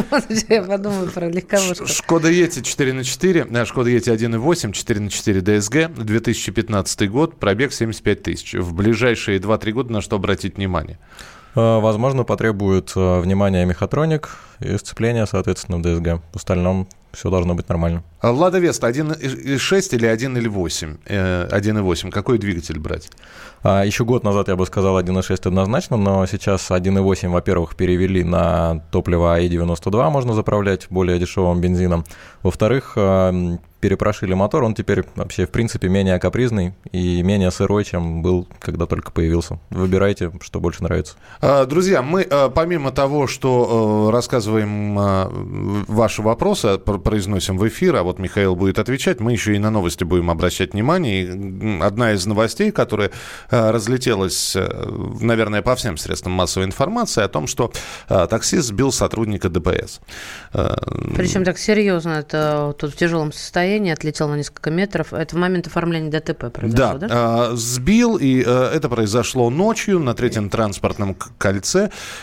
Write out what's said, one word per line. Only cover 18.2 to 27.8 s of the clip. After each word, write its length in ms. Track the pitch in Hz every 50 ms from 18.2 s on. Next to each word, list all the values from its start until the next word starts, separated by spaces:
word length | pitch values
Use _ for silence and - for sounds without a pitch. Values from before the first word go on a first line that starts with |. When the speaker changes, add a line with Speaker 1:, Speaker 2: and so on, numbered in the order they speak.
Speaker 2:
А 100 | - 117
Лада 280 | 120 135 175 185 170 190
Веста 260 | 175 160 - - 127
один 260 | 117 120 143 156 151 156
и 440 | 156 - 135 131 - - 135 139
шесть 360 | 127 - - 190 196 185 - -
или 120 | 120 113
один 320 | 113 113 110 127 139 127
или 100 | 123 117
восемь? 500 | 113 101 98 87 80 - - - 78 78 - -
Э, 400 | - 101 98 92 92 90 90 87 -
один 300 | - 101 101 107 107 107
и 20 |
восемь. 300 | 98 92 85 80 - 92
Какой 260 | 82 101 - - 123
двигатель 400 | 107 98 101 90 85 - - 80
брать? 320 | 80 80 - 85 85 - - - - - - - - - - - - -
Speaker 3:
А, 200 | 104 98 98 98
еще 220 | 104 - - 123
год 180 | 110 127 120 -
назад 240 | 104 98 101 95
я 80 | - 95
бы 100 | 90 92
сказал 280 | - - 104 95 98 95
один 220 | 95 90 90 92
и 60 | 92 92
шесть 240 | - 95 90 -
однозначно, 500 | 92 90 95 95 98 117 151 180 - 131
но 260 | 110 98 98 98 95 95
сейчас 420 | 92 - 95 - 107 98 92 - -
один 300 | 95 90 87 95 98 98
и 20 |
восемь, 280 | 95 95 95 - - 90
во-первых, 460 | 87 87 85 98 92 87 82 - -
перевели 480 | -